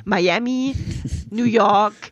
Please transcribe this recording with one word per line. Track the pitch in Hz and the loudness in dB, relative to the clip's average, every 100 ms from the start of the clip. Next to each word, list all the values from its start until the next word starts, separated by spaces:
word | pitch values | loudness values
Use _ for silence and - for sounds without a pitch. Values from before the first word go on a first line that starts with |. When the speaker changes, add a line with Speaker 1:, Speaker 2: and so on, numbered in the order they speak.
Speaker 1:
Miami, | 190 208 175 185 240 254 269 269 - - | -4 0 2 2 0 -2 -2 -4 -6 -8
Speaker 2:
<laughs> | - - - | -8 -8 -8
Speaker 1:
New | 214 | -2
York, | 240 220 208 202 208 - - | 2 4 4 4 2 -2 -20